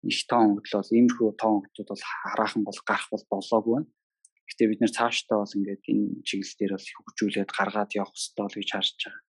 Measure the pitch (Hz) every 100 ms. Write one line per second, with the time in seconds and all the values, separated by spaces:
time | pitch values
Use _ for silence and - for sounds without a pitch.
0 | - - - 123 110 101 - 104 98 117
1 | 120 120 110 104 110 107 98 - 104 98
2 | - - - - - - 101 101 - 101
3 | - 107 - 98 - 92 117 123 - _
4 | _ _ _ _ - - 113 110 117 -
5 | 117 - - 110 104 101 101 98 - 104
6 | 104 104 - 101 98 - 101 95 - -
7 | - - 104 101 98 - 101 104 104 104
8 | 98 - - - 101 - 101 101 - -
9 | - -